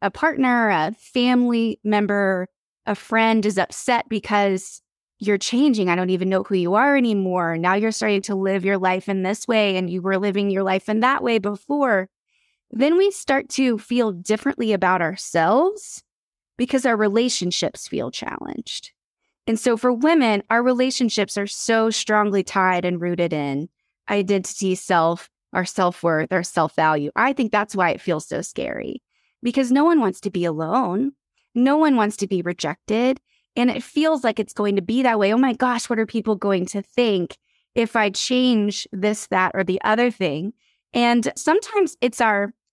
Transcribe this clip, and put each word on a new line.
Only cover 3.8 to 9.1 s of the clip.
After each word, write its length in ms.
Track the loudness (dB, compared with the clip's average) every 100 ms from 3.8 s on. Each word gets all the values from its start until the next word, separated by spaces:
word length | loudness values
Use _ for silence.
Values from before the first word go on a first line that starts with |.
| -2 -2 -2
because 720 | -6 -2 0 2 -2 -6 -18 _ _ _ _
you're 180 | -2 0
changing, 520 | 0 2 2 2 2
"I 80 | 0
don't 140 | 0
even 180 | 0 0
know 160 | 0
who 100 | 0
you 200 | 0 2
are 220 | 2 4 4
anymore. 640 | 2 0 0 0 -2 0
Now 160 | 0
you're 160 | 2 0
starting 320 | -2 0 0
to 140 | -2 -2
live 280 | 0 0
your 140 | 0 0
life 300 | 0 -2
in 160 | -2